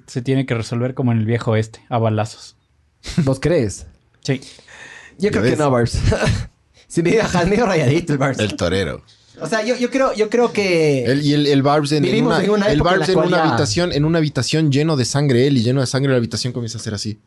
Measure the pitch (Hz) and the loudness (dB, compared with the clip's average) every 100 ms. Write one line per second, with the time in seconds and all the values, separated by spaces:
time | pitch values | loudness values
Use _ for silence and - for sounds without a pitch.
0 | - 131 123 135 135 117 107 117 127 127 | -10 -8 -2 -2 -2 -4 -4 -4 -4 -2
1 | 120 117 107 117 117 110 110 - - 120 | 0 0 0 -2 0 -2 -2 -8 -6 -2
2 | 113 107 107 - - - _ _ _ _ | 0 -2 -4 -8 -20 -20 _ _ _ _
3 | - - 135 156 147 170 107 - - - | -10 -2 -2 0 0 0 0 -6 -16 -20
4 | _ _ - 131 - - - - - - | _ _ -6 -6 -8 -20 -20 -20 -20 -20
5 | - - 202 - 117 - 143 123 117 - | -20 -4 -2 0 0 0 2 2 0 0
6 | - - - - - _ _ _ - 170 | 0 0 0 -2 -4 _ _ _ -8 -2
7 | 170 220 - 180 170 208 240 170 131 160 | 2 2 2 0 2 2 2 2 2 0
8 | 170 143 139 120 107 - 87 95 82 58 | 0 -2 -2 -2 -4 -2 -2 -2 -4 -6
9 | - - _ - - 220 220 240 240 262 | -14 -20 _ -12 -6 -4 -2 -2 -2 0
10 | 262 196 214 233 240 - 196 170 156 139 | 0 0 0 2 0 0 0 2 2 2
11 | 113 139 147 147 143 139 139 147 143 151 | 2 0 2 2 4 4 4 2 2 0
12 | - 220 247 160 190 208 202 151 160 185 | 2 2 2 2 2 2 2 2 2 2
13 | 160 180 175 160 160 117 147 170 175 143 | 2 2 2 2 2 0 0 0 0 0
14 | 156 165 156 135 117 156 156 135 160 143 | 0 2 0 -2 -2 0 2 2 2 0
15 | 117 139 143 120 135 135 113 139 123 131 | 0 0 2 4 4 2 2 0 0 0
16 | 139 127 113 110 127 120 113 110 113 101 | 2 2 0 -4 -6 -6 -8 -8 -8 -8
17 | 110 107 | -8 -10